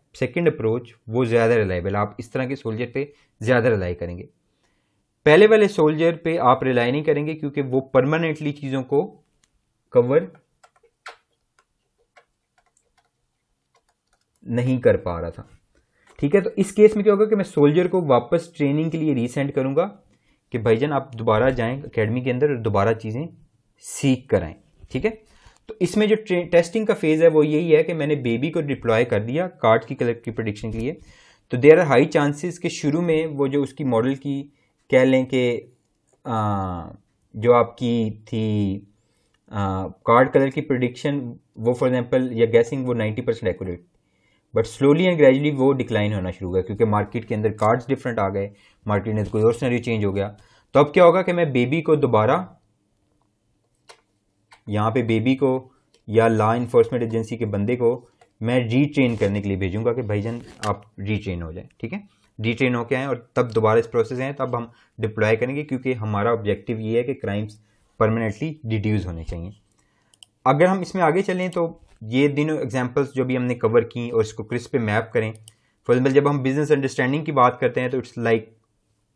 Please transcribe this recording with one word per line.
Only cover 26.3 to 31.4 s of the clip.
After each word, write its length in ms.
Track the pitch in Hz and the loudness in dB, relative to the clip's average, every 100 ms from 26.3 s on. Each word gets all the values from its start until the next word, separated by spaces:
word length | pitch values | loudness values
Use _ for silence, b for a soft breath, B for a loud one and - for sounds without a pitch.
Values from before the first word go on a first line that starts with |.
| 180 175 | -4 2
टेस्टिंग 340 | 170 170 220 220 | 2 2 -2 -2
का 80 | |
फेज़ 280 | 196 156 156 | 0 0 4
है 60 | 165 | 4
वो 140 | 156 | 6
यही 280 | 151 151 170 | 2 2 4
है 120 | 156 | 4
कि 100 | 165 | 2
मैंने 220 | 165 147 147 | -2 -2 -2
बेबी 340 | 123 117 160 | -2 -2 -2
को 100 | 170 | -4
डिप्लॉय 440 | 143 131 113 110 | -4 -4 0 0
कर 160 | 123 107 | 2 -2
दिया 260 | 110 147 180 - | -2 -4 -6 -2
कार्ड 220 | 110 113 | 2 2
की 100 | - | 0
कलर 180 | 135 120 | -6 -4
की 160 | 113 - | -4 -8
प्रेडिक्शन 420 | 110 110 104 113 | -8 -6 -6 -8
के 60 | 113 | -8
लिए। 140 | 120 - b b b b | -8 -8 b b b b